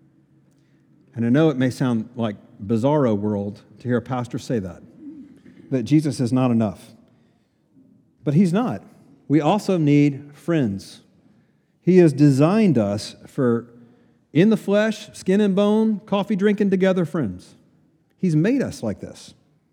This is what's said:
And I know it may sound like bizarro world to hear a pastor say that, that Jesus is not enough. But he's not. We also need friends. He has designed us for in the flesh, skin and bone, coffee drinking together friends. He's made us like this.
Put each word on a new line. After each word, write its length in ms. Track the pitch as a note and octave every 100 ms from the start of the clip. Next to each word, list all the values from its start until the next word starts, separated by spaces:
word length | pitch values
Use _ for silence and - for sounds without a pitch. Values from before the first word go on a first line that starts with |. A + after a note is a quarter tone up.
| _ _ _ _ _ _ _ _ _ _ _
And 100 | A2+
I 60 | A#2
know 180 | C3+ D#3+
it 80 | C3
may 140 | C3
sound 400 | A#2 C3 A#2 A2 -
like 200 | A2+ G2+ - -
bizarro 540 | G2+ A2+ C3+ D3+ B2+ G#2
world 460 | G#2+ G#2 G2+ G2 - -
to 100 | B2
hear 80 | A#2+
a 60 |
pastor 360 | A#2 B2+ A#2+ C3
say 200 | - A#2+
that, 240 | F#2 E2 - - - - - - - - -
that 140 | C3
Jesus 360 | A2+ D3+ D3 A#2+
is 140 | A#2+
not 160 | B2+ B2+
enough. 400 | A#2 G#2+ - - - _ _ _ _ _ _ _ _ _ _ _ _
But 100 | D3+
he's 220 | D3 F#3
not. 280 | F#3 A#3+ G2+ - _ _ _ -
We 140 | D3
also 340 | D3 G3+ G3+ F#3
need 580 | D3 D3 D3 C#3 -
friends. 680 | - - E3 A#2 G2 - - _ _ _ _ _ _ _ _
He 160 | - F3+
has 160 | E3
designed 640 | C3+ D3 C3+ D#3 G#3+ G#3 B2+
us 380 | G2+ G#2 - - -
for 420 | - B2+ A#2 - - - _ _ _ _
in 160 | C#3+ G#3
the 80 | G#3+
flesh, 580 | - G3+ A3 G#3+ -
skin 280 | - - G3
and 120 | G#3
bone, 460 | F#3 G#3 G#3+ A3 G#3 -
coffee 280 | G3 F#3
drinking 360 | G3+ G#3 G3+ G3+
together 340 | F#3 F#3+ F#3
friends. 500 | E3 E3+ A2 F2+ - _ _ _ _ _ _ _
He's 180 | F#3
made 280 | D3+ F#3+ C4+
us 200 | B2 -
like 180 | A2+ -
this. 340 | - - - - _ _ _